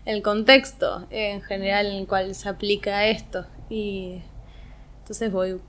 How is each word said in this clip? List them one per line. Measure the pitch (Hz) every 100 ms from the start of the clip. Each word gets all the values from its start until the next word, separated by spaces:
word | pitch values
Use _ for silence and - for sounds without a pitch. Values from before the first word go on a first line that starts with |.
el | - 214
contexto, | 208 208 220 269 - - 175 90 180
eh, | 226 214
en | 202
general | - 196 196 202 208
en | 196
el | 190
cual | 196 190 190
se | 202
aplica | 190 208 202 208 202 214
esto? | 220 - 185 180 - -
Y | 220 208 196 185 180 170 - - - - - - -
entonces | - 208 226
voy | 190 185 185